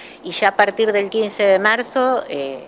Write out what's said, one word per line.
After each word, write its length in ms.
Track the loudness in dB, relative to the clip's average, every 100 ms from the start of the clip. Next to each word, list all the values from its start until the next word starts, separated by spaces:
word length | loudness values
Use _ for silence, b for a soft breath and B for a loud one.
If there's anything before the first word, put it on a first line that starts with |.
| B B
y 100 | -12
ya 160 | -2 0
a 80 | 2
partir 360 | 2 2 0
del 160 | 0 0
quince 360 | -2 -2 0
de 140 | 2 4
marzo, 640 | 4 0 -2 0 0 0 -2
eh, 380 | -6 -8 -10